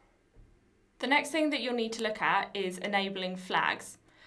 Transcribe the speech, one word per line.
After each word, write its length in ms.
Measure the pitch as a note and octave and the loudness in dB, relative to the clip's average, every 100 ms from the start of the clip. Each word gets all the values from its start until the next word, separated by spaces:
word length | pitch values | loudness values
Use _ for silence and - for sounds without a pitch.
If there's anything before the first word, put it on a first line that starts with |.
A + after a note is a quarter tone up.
| _ _ _ - - _ _ _ _ - | _ _ _ -20 -20 _ _ _ _ -6
The 80 | B3 | 2
next 220 | C#4+ C#4 | 2 4
thing 200 | D#4+ D4+ | 2 2
that 100 | C#4+ | 2
you'll 140 | A#3+ | 0
need 180 | A#3+ A3+ | 0 -2
to 100 | A3+ | -2
look 180 | A3 G#3+ | -4 0
at 280 | D#3+ F#3+ - | 2 2 0
is 240 | G3+ F#3+ F3+ | -2 -4 -4
enabling 560 | G3+ G3+ G3 F#3+ F#3 | -2 0 0 -2 -6
flags. 640 | F#3 - E3+ E2 - - - _ _ | -6 -2 0 2 0 -6 -18 _ _